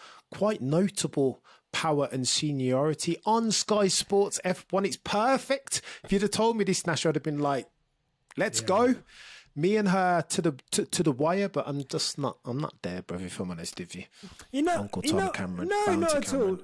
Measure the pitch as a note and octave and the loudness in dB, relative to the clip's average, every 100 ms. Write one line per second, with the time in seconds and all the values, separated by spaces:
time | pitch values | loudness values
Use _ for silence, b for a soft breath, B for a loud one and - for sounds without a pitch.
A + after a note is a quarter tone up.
0 | B B B - G#3 G#3+ B2+ D#3 G3 - | B B B -2 -2 0 0 2 2 0
1 | D3+ - C3+ - b b _ - D#3+ D3 | -4 2 0 0 b b _ -4 0 2
2 | C#3 C3+ B2 - D3+ C#3 B2+ B2+ D3+ D3+ | 0 -2 -2 0 0 0 2 2 2 0
3 | - D#3+ - A3+ A3+ - - G#3+ G3 - | -2 -2 0 2 2 0 2 2 4 2
4 | - G3+ G3+ - F3+ F3+ - F#3+ G3 - | 2 2 2 0 -2 -4 -2 -2 0 -4
5 | - G#3 A#3 B3+ - C4+ - - B B | -2 0 2 2 0 -4 -4 -6 B B
6 | - G3 G3+ - A3 A3+ F#3+ F3+ - D3+ | 0 2 2 2 2 2 2 0 0 0
7 | E3 D3+ D#3 D3 C#3+ C#3 - _ _ _ | 2 0 -2 -2 0 0 -4 _ _ _
8 | _ _ _ - G3 A2 A2+ F#3+ B3 B3 | _ _ _ -2 -2 -2 2 4 4 2
9 | - B B B B - F3 G#3+ G3+ F#3+ | -2 B B B B -2 2 2 4 4
10 | F3+ F3 - - E3 C3 - - - - | 4 2 0 0 0 -2 -6 -4 -2 0
11 | E3 B2 D#3 F#3+ G3+ D#3 C#3 C#3+ C3+ - | 0 2 2 2 0 -2 -2 -4 -4 -4
12 | - - C3 - C3 B2 D#3 - F3 F3+ | -4 -4 -6 -6 -6 -4 -4 -6 -8 -8
13 | F3+ F3+ F#3 - F2+ E2+ E2+ - F2+ F2+ | -8 -8 -8 -6 -8 -6 -10 -12 -12 -12
14 | F#2+ B F#3+ B B C4 E4 F4 G3+ F#3 | -16 B -20 B B -2 0 0 -2 -4
15 | C4 D#4+ F#4+ - F#3 F2+ F4+ G#4 G#4 E4 | 0 0 0 -2 -6 -4 -2 0 2 2
16 | E4 D4 - C4+ G3+ F#3 | 2 0 0 0 0 0